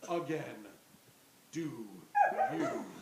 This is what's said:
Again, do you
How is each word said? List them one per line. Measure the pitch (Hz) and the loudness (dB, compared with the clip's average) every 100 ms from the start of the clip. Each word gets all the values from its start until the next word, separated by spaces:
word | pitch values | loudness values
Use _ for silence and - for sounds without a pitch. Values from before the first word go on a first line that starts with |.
| - | -2
Again, | 175 156 156 139 110 104 - - - - - - - - | -2 0 -2 -4 -8 -14 -18 -20 -20 -20 -20 -20 -20 -12
do | 151 160 123 110 92 - 807 807 - 784 | -6 -6 -6 -10 -12 -4 6 6 6 2
you | 659 659 494 208 - | 2 0 -2 -6 -10